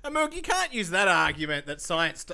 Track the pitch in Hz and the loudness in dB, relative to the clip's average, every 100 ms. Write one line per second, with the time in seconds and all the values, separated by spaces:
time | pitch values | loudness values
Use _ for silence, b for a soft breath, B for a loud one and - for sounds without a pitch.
0 | 285 302 302 339 - 370 349 240 175 185 | -4 0 0 -2 -2 0 0 -2 0 2
1 | 202 160 156 147 151 147 147 147 - 165 | 4 4 4 0 -2 -4 -4 -8 -2 0
2 | 160 - - | 0 -2 -12